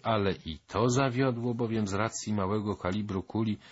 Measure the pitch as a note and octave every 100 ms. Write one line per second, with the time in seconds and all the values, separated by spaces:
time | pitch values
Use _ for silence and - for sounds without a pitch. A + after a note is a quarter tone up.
0 | A#2 A2+ G2 F2 E2 D#2 - F#2+ B2 B2
1 | C3+ A#2+ C3+ A#2 A#2+ A#2 A#2 A2 G#2 G2
2 | A2 - - G#2+ F#2+ G#2+ G#2 F#2+ F2+ G2+
3 | G#2 F#2+ - G#2+ A2 G2+ -